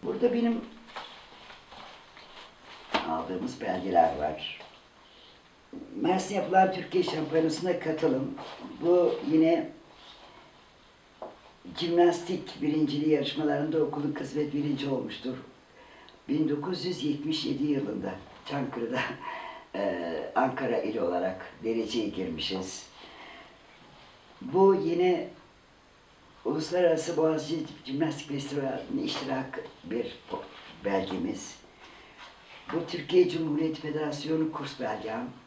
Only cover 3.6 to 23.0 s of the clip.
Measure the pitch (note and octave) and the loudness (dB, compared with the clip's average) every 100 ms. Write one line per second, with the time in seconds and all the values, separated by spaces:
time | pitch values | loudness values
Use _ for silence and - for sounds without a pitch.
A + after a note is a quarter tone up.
3.6 | - - F#2+ F2 - - - - - - | -4 -2 2 4 4 4 -2 -4 -8 -10
4.6 | - - - - - - - - - - | -16 -20 -20 -20 -20 -20 -20 -20 -20 -20
5.6 | - - - - E3 F#3 - G3+ - F#3+ | -16 -16 -12 -2 2 2 2 -2 4 6
6.6 | F#3+ - D#3+ F#3 E3+ D#3+ D3 D#3+ D#3+ - | 6 4 0 2 2 0 2 4 4 2
7.6 | F3+ F3 D#3+ D#3 D#3 C3 C3+ - - - | 0 0 0 2 2 2 0 -6 -12 -14
8.6 | - - E3 F3 E3+ - C#3 D#3+ E3 E3 | -14 -2 4 6 6 2 2 6 6 4
9.6 | - - - - - - - - - - | 0 -10 -20 -20 -20 -20 -20 -20 -20 -20
10.6 | - - - - - - - - - - | -20 -20 -20 -20 -20 -16 -16 -16 -20 -20
11.6 | - - E3+ E3+ F3 - - - - - | -16 -4 2 6 6 6 -2 -6 -6 -4
12.6 | D3 D#3 D3 C#3+ D#3 C#3+ C#3+ D#3 D3+ C#3+ | 0 2 2 2 4 4 2 0 0 0
13.6 | D#3 D#3+ C#3+ D3+ D3 D3 - D3+ D3 C#3+ | 0 0 0 0 -4 -4 -4 -2 -2 -2
14.6 | D3 C3 C#3 C3 - - B2+ C3 - - | -2 -2 -2 -4 -4 -8 -8 -10 -12 -20
15.6 | - - - - - - - D3 D3 D3 | -20 -20 -20 -20 -20 -20 -4 0 2 0
16.6 | E3 F3+ F3+ F3 D3 C#3 D3+ D#3 - B2+ | -2 -4 -4 -2 -2 -2 -2 -2 -2 0
17.6 | D3 C#3 G#2+ G#2 F#2 F#2 - - - C#3+ | 2 2 0 -4 -6 -8 -14 -18 -6 -4
18.6 | B2 A#2+ A#2 B2+ - - - - - - | -4 -4 -4 -2 -4 -6 -10 -10 -10 -14
19.6 | - - G2+ F#2 E2+ E2 - - - - | -10 -4 -2 -2 -4 -6 -2 0 0 0
20.6 | - A#2 G#2+ A2 F2 F2 F2 - - - | 0 0 0 0 0 0 -2 -4 -12 -8
21.6 | A2 A2+ G#2 A#2+ G2+ F#2 F#2 D#2+ - F#2+ | -2 -2 0 -2 -2 -4 -6 -4 -4 -4
22.6 | F#2+ - - - | -6 -10 -14 -20